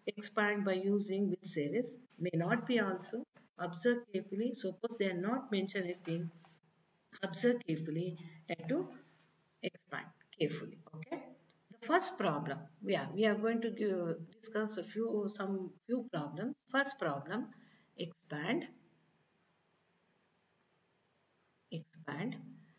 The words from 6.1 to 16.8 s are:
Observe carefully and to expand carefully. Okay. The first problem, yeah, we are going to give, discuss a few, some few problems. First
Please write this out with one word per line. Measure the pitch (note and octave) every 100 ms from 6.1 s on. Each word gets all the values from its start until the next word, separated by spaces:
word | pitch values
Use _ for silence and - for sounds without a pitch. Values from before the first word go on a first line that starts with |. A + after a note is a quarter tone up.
| E3 E3 - - - _ _ _ _ _ -
Observe | F#3 E3 B3 A#3+ -
carefully | D#3 D#3 D#3+ F3+ - - - -
and | E3 E3
to | D4+ - - - - _ _ _ _
expand | F#3+ - - C#3+ E3 - - -
carefully. | D3+ - - - - D#3+
Okay. | - E4 - - _ _ -
The | - G#3+
first | F4 F4+ -
problem, | G3 D3 D#3 C3+ - -
yeah, | G3 E3+ D#3+
we | F3+ A3
are |
going | G3+ A3 A3+
to | A#3
give, | - G#3 F#3 E3+ E3 E3 A3
discuss | A3 G#3+ G#3 F3+
a |
few, | - G#3+ A3+ G#3 G3+
some | - G3 F#3+ F3 - -
few | B3 A3
problems. | E3 D3 D#3+ A#3+ - _
First | C4+